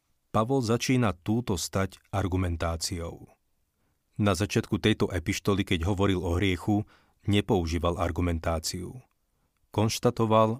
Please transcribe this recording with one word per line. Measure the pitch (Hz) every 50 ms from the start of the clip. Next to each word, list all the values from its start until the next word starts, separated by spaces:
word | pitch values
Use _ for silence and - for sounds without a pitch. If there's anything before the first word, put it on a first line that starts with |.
| _ _ _ _ _ _ -
Pavol | 107 110 117 135 139 123
začína | 107 117 117 - - 131 127 123 104 90
túto | - - - 107 120 120 - 104 85
stať | - - - 98 95 95 - - _ _
argumentáciou. | - 98 95 95 90 92 92 90 85 82 82 82 82 82 - - 95 85 82 82 - - - - _ _ _ _ _ _ _ _ _ _ _ _ _ _ _ _ _ -
Na | 107 101 98
začiatku | 82 104 98 - 120 110 - - 92 -
tejto | 110 110 - - - -
epištoly, | 90 85 - 95 - - - 101 92 98
keď | - 98 85 80 92
hovoril | 104 87 98 101 98 90
o | 80 85 85
hriechu, | 90 101 98 92 87 - - 107 104 107 - - _ _ _ _ _ _
nepoužíval | - 101 104 - - 120 95 85 80 85 85 78 87 85
argumentáciu. | 85 90 85 80 82 87 87 85 82 - 87 82 80 - - - 90 90 90 - 127 - _ _ _ _ _ _ _ _ _ _ _ _ _
Konštatoval | - - 104 113 - - - 123 117 - 117 110 110 110 110 110 113 127